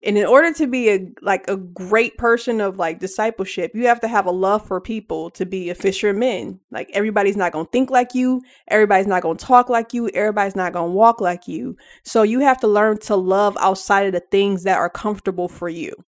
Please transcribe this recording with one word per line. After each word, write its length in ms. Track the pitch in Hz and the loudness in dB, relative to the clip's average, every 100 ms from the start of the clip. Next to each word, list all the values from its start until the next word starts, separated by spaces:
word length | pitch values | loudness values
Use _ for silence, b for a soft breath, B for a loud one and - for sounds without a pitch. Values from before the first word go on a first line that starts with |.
And 140 | - 208 | 0 0
in 80 | 185 | 6
order 260 | 254 330 | 6 4
to 120 | 311 294 | 0 -2
be 240 | 254 226 | 0 2
a, 160 | 202 185 - | 0 -2 -10
like, 260 | - 190 - | -4 -4 -2
a 80 | 196 | -8
great 600 | 185 175 185 214 240 - | -8 -14 -2 0 0 -2
person 420 | 240 233 240 226 | 0 0 0 -2
of, 160 | 202 190 | -4 -2
like, 220 | 170 165 | -6 -4
discipleship, 720 | - - 220 220 190 - 170 | -10 -4 -4 -2 -8 -4 -6
you 120 | 214 240 | -2 0
have 140 | 240 | 2
to 80 | 226 | 0
have 180 | 233 180 | 0 0
a 40 | |
love 340 | 185 190 208 208 | 0 0 0 -2
for 140 | 185 | -8
people 500 | 185 190 - 160 165 | -6 -10 -6 -8 -8
to 140 | - 196 | -8 -6
be 240 | 190 175 | -6 -8
a 40 | 175 | -2
fisher 340 | 196 190 208 | -2 0 -2
of 60 | 202 | 0
men. 420 | 254 202 202 185 _ | 0 -2 -8 -14 _
Like, 180 | - - | -12 -6
everybody's 440 | 202 214 208 196 196 | -4 0 0 0 0
not 160 | 180 | -2
gonna 160 | 156 165 | -2 -4
think 200 | 240 262 | -2 2
like 240 | 254 247 | 2 0
you. 280 | 254 254 254 254 B - | 0 0 -2 -6 B 0
Everybody's 380 | 214 214 196 196 | 2 4 4 2
not 160 | 185 | 0
gonna 160 | 175 165 | -2 -6
talk 300 | - 247 247 | 4 4 4
like 240 | 240 233 | 0 -2
you. 140 | 240 233 | -6 -4
Everybody's 460 | - - 208 196 190 | -2 -2 0 -2 -2
not 160 | 180 | -4
gonna 180 | 170 170 | -4 -4
walk 280 | 185 226 226 | 4 4 4
like 260 | 185 175 - | -2 -4 -8
you. 300 | 160 123 - b b | -10 -10 -12 b b
So 180 | - 233 | -4 2
you 180 | 214 240 | 2 4
have 180 | 277 254 | 2 2
to 60 | 208 | 2
learn 300 | 208 214 214 | 4 2 0
to 160 | - 208 | -2 -2
love 400 | 185 190 208 190 | 2 2 2 2
outside 460 | 190 190 - 196 196 | 0 0 0 0 2
of 60 | |
the 80 | 180 - | -4 -2
things 340 | 196 202 190 | 0 2 0
that 140 | 185 190 | 0 0
are 120 | 175 | 0
comfortable 580 | - 208 208 - 180 175 | -4 -6 -4 -6 -6 -8
for 200 | - 175 | -6 -10
you. 240 | 165 127 - | -8 -10 -12